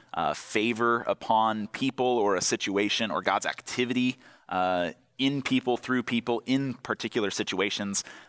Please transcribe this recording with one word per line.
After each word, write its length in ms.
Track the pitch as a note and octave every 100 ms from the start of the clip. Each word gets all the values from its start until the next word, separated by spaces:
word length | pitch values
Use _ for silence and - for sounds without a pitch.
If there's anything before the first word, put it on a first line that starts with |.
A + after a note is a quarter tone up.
| -
uh, 200 | E2 D#2
favor 680 | D2+ - A2 A2+ A2 A#2 A#2
upon 640 | - G2+ - A2+ A2 A2 G#2
people 380 | - C3 - B2+
or 300 | B2 G2+ F#2
a 60 |
situation 720 | - A#2 - G2 G#2 - A2
or 100 | E2+
God's 240 | G2 G2+ D#2+
activity, 720 | - - - B2 B2 B2+ B2 - - -
uh, 420 | F#2 F2+ F2+ F2 - _ -
in 240 | C3+ C#3
people, 360 | - C3 B2 A#2+
through 260 | - B2+
people, 380 | A2+ A#2+ A#2 A#2 -
in 300 | C3+ C#3 A#2
particular 560 | - A2 A#2 B2 G2+
situations. 720 | - G#2+ F#2 G2+ - G2+ G2 - -